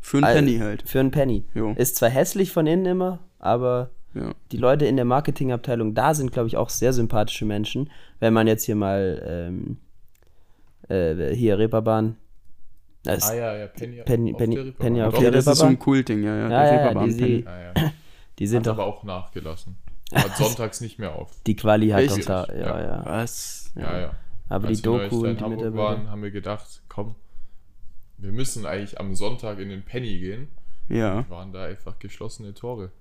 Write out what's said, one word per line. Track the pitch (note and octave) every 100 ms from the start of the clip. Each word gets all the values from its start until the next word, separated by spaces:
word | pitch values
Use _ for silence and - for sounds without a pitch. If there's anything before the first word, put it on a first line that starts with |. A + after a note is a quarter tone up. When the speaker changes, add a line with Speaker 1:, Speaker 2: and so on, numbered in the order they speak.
Speaker 1:
Für | - C#3
einen |
Speaker 2:
Al-, | C#3+
Speaker 1:
Penny | C#3 C#3+ A2+
halt. | G#2+ G#2+ -
Speaker 2:
für | C3
einen | C3+
Penny. | C#3+ C3+ G#2+ -
Speaker 1:
Jo. | - A2 G#2+
Speaker 2:
Ist | B2+
zwar | - A#2
hässlich | C3 F3 G3+ F#3
von | F3 D#3
innen | E3+ F#3
immer, | F#3 F3+ F3+ - _
aber | - A#2+ B2 B2 B2+ - -
Speaker 1:
Ja. | - - - -
Speaker 2:
die | B2
Leute | B2 C#3+ D3
in | C3+
der |
Marketingabteilung, | A#2+ B2+ D3 C#3 C3 B2 - A#2+ A2
da | G#2+ C3+
sind, | D3+ C3
glaub | B2+ A2+
ich, | -
auch | G2
sehr | - B2
sympathische | B2+ A2+ G#2+ G#2+ -
Menschen. | G#2+ G#2 G#2 A#2+ C#3+ - - -
Wenn | A2+
man | A2+ A2
jetzt | A2
hier | -
mal, | G#2 G2 G2 F#2+ D#2+
ähm, | - F2 E2+ F#2 - - - - - - - - - - - - -
äh, | F#2+ E2 D#2+ D2
hier | A2 A#2 G2+
Reeperbahn, | A2 A2+ A2+ A2 A2 A2+ - - - - - - - -
das | - F2+ G#2+
Speaker 3:
Ah, |
ja, | A#2 A#2 G#2+
ja, | G2+
Penny | - A#2+ A#2+
Speaker 2:
Penny, | A#2 A#2 A#2
Speaker 3:
auf | -
Speaker 2:
Penny, | A2+
Speaker 3:
der | A#2+
Reeperbahn. | C3 B2+ B2
Speaker 2:
Penny | A#2+
auf | A2
Speaker 3:
Doch. | A#2
Speaker 1:
Okay, |
Speaker 2:
der | B2
Speaker 1:
das | C3
ist |
so | C3+ C#3 D#3
Speaker 2:
Reeperbahn. |
Speaker 1:
ein | B2+
Kultding, | - C3+ B2+ G#2+
ja, | G#2 G#2+
ja, |
Speaker 2:
Ja, | A2
Speaker 1:
der | A#2+
Speaker 2:
ja, | D3 D3+
Speaker 1:
Reeperbahn | C#3 G#2 A2+
Speaker 2:
die, | A#2
Speaker 1:
Penny. | B2 A#2+
Speaker 3:
Ja, | G#2+ F2 F2 F#2
ja. | D#3 - - - - -
Speaker 2:
die | G2+
sind | A#2
Speaker 3:
Hat | A2+
Speaker 2:
doch |
Speaker 3:
aber | G#2+ G2+
auch | G2+
nachgelassen. | G#2 F#2 F#2 F#2+ D#2+ D#2+ - - -
Speaker 2:
<laughs> | - -
Speaker 3:
Hat | - A2 G2
sonntags | G#2+ - A2 -
nicht | A#2 -
mehr | G2+
auf. | D#2 D#2 - -
Speaker 2:
Die | G#2
Quali | G#2+ G#2+ A2
hat | G2+
Speaker 1:
Echt? | C#3 G2 F#2+
Speaker 2:
doch | F#2 F2+
da, |
ja, | -
Speaker 3:
Ja. | E2 E2
Speaker 2:
ja. | D#2+ E2 -
Speaker 1:
Was? | F#2+ A#2 - - - - -
Speaker 3:
Ja, | - E3+
ja. | F3+ - - - -
Speaker 2:
Aber | G2 G#2
Speaker 3:
Als | A2
Speaker 2:
die |
Speaker 3:
wir | A2
neulich | A#2+ G2+
Speaker 2:
Doku | A#2
Speaker 3:
da | A2+
Speaker 2:
und |
Speaker 3:
in | A2+
Speaker 2:
die |
Speaker 3:
Hamburg | A2 A2
Speaker 2:
Mitarbeiter. | A2+ A2 G#2 G#2
Speaker 3:
waren, | G#2
haben | G#2
wir | G#2
gedacht, | G2+ F#2 G#2 - - -
komm, | - G#2+ - - - - - - - - - - -
wir | G2
müssen | G#2+ B2 - F2
eigentlich | F#2 G#2 -
am | G2+
Sonntag | G2 G#2 B2 A2 G#2
in | G2
den | G2
Penny | G2+ B2 B2 F#2
gehen. | F2+ G#2 C#3 - - - -
Speaker 1:
Ja. | A2+ A2 F#2+ C3
Speaker 3:
Waren | F2 F#2+
da | F#2
einfach | F2 - - G2+
geschlossene | G2+ - - - G#2+
Tore. | G2+ A#2+ B2 F#2 -